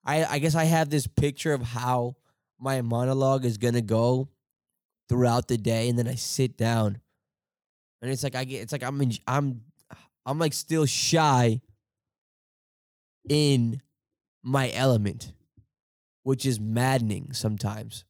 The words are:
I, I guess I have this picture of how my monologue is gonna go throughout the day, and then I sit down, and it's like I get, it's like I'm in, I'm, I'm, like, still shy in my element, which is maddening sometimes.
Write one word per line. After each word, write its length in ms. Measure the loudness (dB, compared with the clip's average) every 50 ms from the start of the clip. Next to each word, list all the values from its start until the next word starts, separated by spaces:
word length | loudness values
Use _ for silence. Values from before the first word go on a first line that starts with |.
| _
I, 200 | 0 0 0 0
I 140 | 0 0 0
guess 160 | 0 2 2
I 100 | 4 4
have 240 | 4 4 4 2 2
this 180 | 0 -2 -2
picture 460 | 0 _ 0 0 0 -2 -2 -2 -2
of 80 | -2 -2
how 560 | -2 -6 -6 -4 -2 0 0 0 0 -4 -8 _ _ _ _ _ _ _ _ _
my 220 | -4 -2 -2 -2
monologue 640 | -2 -2 0 0 0 0 2 2 2 2 2 2 0
is 140 | -2 -2 0
gonna 240 | 0 0 0 0
go 480 | 0 0 0 2 2 2 2 0 -2 -6 _ _ _ _ _ _ _ _ _ _ _ _ _ _ _ -2
throughout 400 | 2 2 4 4 2 0 0 0
the 100 | -4 -2
day, 320 | 0 0 0 0 0 0
and 80 | 0 0
then 100 | -2 -2
I 60 | -4
sit 420 | -6 -6 -6 -2 -2 -2 -2 0
down, 440 | -2 0 0 2 2 0 0 -2 -6 _ _ _ _ _ _ _ _ _ _ _ _ _ _ _ _ _ _ _ _
and 100 | -8 -6
it's 120 | -6 -4
like 120 | -4 -6 -4
I 100 | -6 -6
get, 180 | -6 -8 -10
it's 100 | -8 -8
like 120 | -8 -8 -6
I'm 140 | -6 -2 0
in, 100 | 0 0 -2 -4 _
I'm, 360 | -2 -2 0 0 -2 -4 -8 -14 -20 _ _ _ _ -20 -20 _ _ _ _ _
I'm, 140 | -6 -2 0
like, 160 | 0 -2 -2
still 320 | -4 -6 -2 0 2 2
shy 760 | 2 0 -2 0 2 2 4 4 4 6 6 4 4 2 0 _ _ _ _ _ _ _ _ _ _ _ _ _ _ _ _ _ _ _ _ _ _ _ _ _ _ _ _ _ _ _ _ _ 0
in 540 | 2 2 4 4 4 4 2 0 -2 -6 _ _ _ _ _ _ _ _ _ _ _ _
my 280 | -6 -2 0 0 0 -2
element, 600 | -2 0 2 4 4 4 2 -2 -4 -8 -14 -18 -20 _ _ _ _ -20 _ _ _ _ _ _ _ _ _ _ _ _
which 240 | _ -2 -2 0 0
is 120 | -2 -2 -2
maddening 760 | -2 -2 0 0 2 2 2 2 0 -2 -4 -4 -8 -10 -8
sometimes. 720 | -4 -4 -4 -4 -2 -4 -6 -6 -8 -12 -14 -16 -18 -20